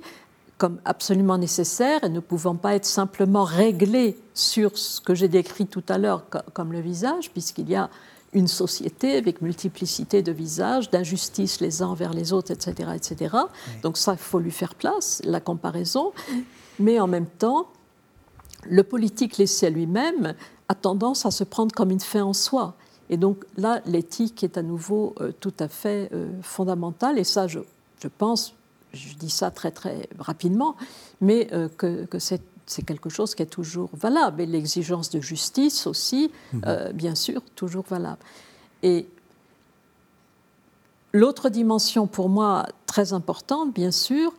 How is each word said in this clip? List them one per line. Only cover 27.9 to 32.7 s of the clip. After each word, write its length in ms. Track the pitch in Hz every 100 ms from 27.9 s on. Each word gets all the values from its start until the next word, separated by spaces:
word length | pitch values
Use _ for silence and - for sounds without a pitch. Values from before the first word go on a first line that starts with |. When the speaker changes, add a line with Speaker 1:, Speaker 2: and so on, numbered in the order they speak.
| _
Speaker 1:
je 60 | 147
pense, 460 | - 214 226 - - _ _ _
je 220 | 139 143
dis 160 | 147 160
ça 200 | - 185
très, 200 | - 165
très 380 | - 190 - - -
rapidement, 580 | - 156 180 202 302 285 262 - - -
mais, 280 | 190 226 -
euh, 160 | 170 160
que, 360 | 160 180 170 175
que 120 | 180
c'est, 240 | - 180 - -
c'est 160 | -